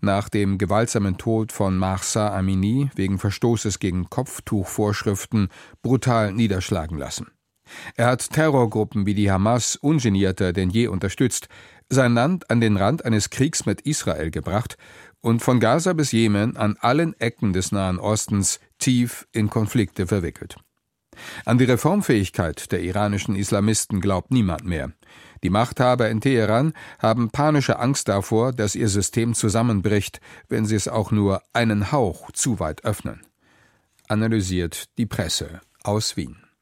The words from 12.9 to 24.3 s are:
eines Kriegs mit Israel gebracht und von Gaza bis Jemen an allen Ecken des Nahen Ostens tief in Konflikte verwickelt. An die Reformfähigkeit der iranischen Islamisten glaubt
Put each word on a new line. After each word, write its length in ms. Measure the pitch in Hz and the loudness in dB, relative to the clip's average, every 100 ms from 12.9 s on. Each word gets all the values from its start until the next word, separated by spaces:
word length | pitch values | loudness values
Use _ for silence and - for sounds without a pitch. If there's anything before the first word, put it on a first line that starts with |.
| 156 - | 0 0
eines 240 | 113 - | 0 0
Kriegs 360 | - 131 - - | 0 0 0 -4
mit 140 | 98 | -4
Israel 500 | - 151 - 78 80 | -2 -4 -2 -2 -2
gebracht 460 | 82 76 98 - - - - - _ | -4 -2 -2 -4 -12 -20 -20 -20 _
und 200 | 120 117 | 0 0
von 180 | 127 127 | 2 4
Gaza 340 | 110 143 175 | 4 4 2
bis 180 | 170 143 | 0 2
Jemen 460 | 113 113 101 110 - | 2 4 2 0 0
an 200 | 107 101 | -2 0
allen 380 | 117 139 165 - | 2 2 0 0
Ecken 340 | 117 - 107 | -4 -2 -2
des 180 | 92 92 | 0 0
Nahen 280 | 101 95 90 | -2 0 -2
Ostens 600 | 101 107 - 104 95 - _ _ | 0 -2 0 0 0 -4 _ _
tief 480 | - 127 120 - - | 0 2 2 -4 -8
in 200 | - 107 | -2 0
Konflikte 560 | - 107 123 98 - 92 | 0 0 0 -2 -2 -2
verwickelt. 480 | 104 82 - - - _ _ _ _ _ - - - - | 0 -2 -8 -16 -18 _ _ _ _ _ -20 -18 -12 0
An 140 | 120 | 2
die 60 | 123 | 4
Reformfähigkeit 1080 | 120 151 202 - 120 95 - 85 73 - | 4 2 0 2 2 2 0 -4 -4 -6
der 100 | 92 | -4
iranischen 540 | 87 95 104 101 - 98 | -2 -2 0 -2 -2 -4
Islamisten 640 | 101 104 104 110 - 101 | 0 0 2 0 0 -2
glaubt 300 | 98 95 - | 0 0 2